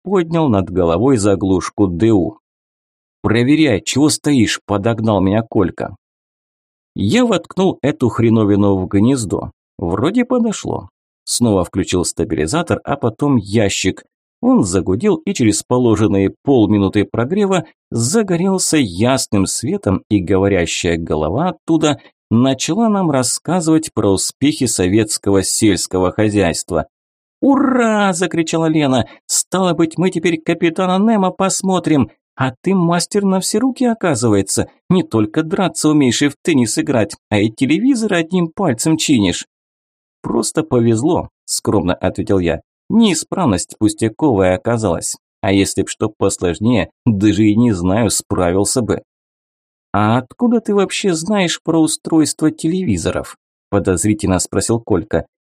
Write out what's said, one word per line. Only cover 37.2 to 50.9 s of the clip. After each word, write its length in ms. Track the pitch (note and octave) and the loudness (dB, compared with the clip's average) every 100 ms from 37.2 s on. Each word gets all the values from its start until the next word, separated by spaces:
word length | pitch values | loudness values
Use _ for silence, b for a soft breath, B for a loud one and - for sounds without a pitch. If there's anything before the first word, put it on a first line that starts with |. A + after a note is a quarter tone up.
| - | -4
а 80 | G#2 | 0
и 120 | G#2+ | 0
телевизор 640 | - C3 E3+ B3+ A#3+ A3 | 0 0 2 2 0 0
одним 340 | F3 D#3+ F#3 E3+ | -2 -2 -2 -2
пальцем 480 | - F3+ A#2 D#3+ D#3+ | -2 -2 0 0 0
чинишь». 500 | - B2+ F#2+ - - _ _ _ _ _ _ _ | 2 2 2 -2 -8 _ _ _ _ _ _ _
«Просто 400 | - A#2 G#2+ - | -4 -2 -2 -4
повезло», 680 | D#3 B2 A#2 A2+ D3+ C3 - _ | 0 2 2 2 0 -2 -4 _
скромно 500 | - - - G#2 F2 | -10 -6 -2 0 0
ответил 440 | - F#2 F#2+ F2+ G2 | -2 -4 -4 0 0
я. 220 | E2+ D#2 - _ - | 0 -4 -8 _ -2
«Неисправность 880 | G#3 A3 D#3+ - - C#3 F2+ - - | 2 2 0 -4 -2 0 0 -4 -2
пустяковая 760 | G#2+ G#2+ A2+ - D3+ G2+ F#2 F#2 | -2 0 -4 0 0 2 2 0
оказалась. 600 | A2+ A#2 G#2+ E2 - - _ _ | -2 -2 -2 -2 -6 -10 _ _
А 100 | G#2 | 0
если 300 | G2 F#2 - | 2 2 -2
б 60 | F#2 | -4
что 200 | - G#2+ | -4 -6
посложнее, 840 | - G2 - F2+ D#2+ A2 A2+ D#2+ _ | -2 -2 0 -4 0 0 0 -2 _
даже 400 | A#2+ G2 G#2+ F#2+ | -2 2 2 4
и 100 | G#2+ G#2 | 2 4
не 160 | B2 | 2
знаю, 380 | F#2 F2+ G#2 G#2 | 0 0 0 0
справился 680 | - - F2+ F2 F#2+ G2+ C3 | -2 -4 -2 0 0 0 -2
бы». 220 | G2+ F2+ - _ _ _ _ _ _ _ _ | -2 -4 -8 _ _ _ _ _ _ _ _
«А 260 | G2+ G#2+ B2 | -2 0 0
откуда 420 | B2 - B3 A#3 | -4 -2 0 0
ты 140 | G#3+ | 0
вообще 400 | G3+ F#3+ | 0 0